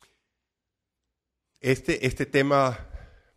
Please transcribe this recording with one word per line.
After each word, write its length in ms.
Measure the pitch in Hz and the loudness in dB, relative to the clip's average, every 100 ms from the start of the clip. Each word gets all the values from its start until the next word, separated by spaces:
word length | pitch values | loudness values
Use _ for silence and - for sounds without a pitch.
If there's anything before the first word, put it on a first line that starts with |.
| _ _ _ _ _ _ _ _ _ _ _ _ _ _ _ _ | _ _ _ _ _ _ _ _ _ _ _ _ _ _ _ _
este, 460 | 127 131 - 165 127 | -2 -2 0 -2 -2
este 200 | - 135 | -2 -2
tema 500 | 143 139 139 131 117 - - - - _ | 0 2 4 2 -2 -12 -16 -18 -20 _